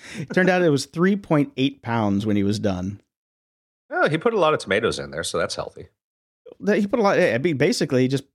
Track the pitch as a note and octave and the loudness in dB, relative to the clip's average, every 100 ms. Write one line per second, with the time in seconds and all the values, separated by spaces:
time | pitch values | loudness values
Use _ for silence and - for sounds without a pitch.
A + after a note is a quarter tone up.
0 | - - C#3+ F#3 F#3 F3+ F3 C#3 - E3 | -18 -14 -4 0 2 4 4 2 -2 0
1 | F#3 G3+ - D#3 C#3 - C3+ C#3 A#2+ A#2 | 2 2 0 0 0 0 -2 -2 -4 0
2 | G#2 G2 G#2+ G#2 G2 G#2 G#2+ F#2 F#2+ G#2 | 0 0 0 0 0 0 -2 -2 -6 -10
3 | _ _ _ _ _ _ _ _ - E4 | _ _ _ _ _ _ _ _ -8 -2
4 | B3 D#3+ A#3+ A3 D#3 D3+ G#2 G2 A2 C#2+ | 0 0 0 2 2 0 0 0 0 -2
5 | C#2+ D2 E2 E2 F2+ - - - - _ | -8 -8 -6 -4 -4 -6 -10 -12 -20 _
6 | _ _ _ _ - - F#3+ G#3+ G3+ A#3+ | _ _ _ _ -20 -8 -2 0 0 0
7 | G3+ D#3 E3+ A2+ E3+ C3+ D#3 A#3+ D#3+ B2+ | 2 4 2 2 0 0 0 0 0 2
8 | B2+ C3+ - | 2 0 -6